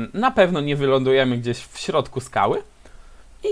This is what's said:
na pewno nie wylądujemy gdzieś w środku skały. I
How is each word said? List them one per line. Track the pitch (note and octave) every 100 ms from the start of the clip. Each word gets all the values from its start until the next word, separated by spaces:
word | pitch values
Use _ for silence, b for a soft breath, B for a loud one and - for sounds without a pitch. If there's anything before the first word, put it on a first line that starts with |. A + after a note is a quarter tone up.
| A2+
na | F#3 B3+
pewno | B3+ F3+ F3
nie | C#3+ C#3+
wylądujemy | C#3 C3+ C3 C3+ C3 A#2+
gdzieś | A#2+ A#2+
w | - -
środku | - D#3 B2+ -
skały. | - - G2+ B3+ - - b b b b b -
I | G#4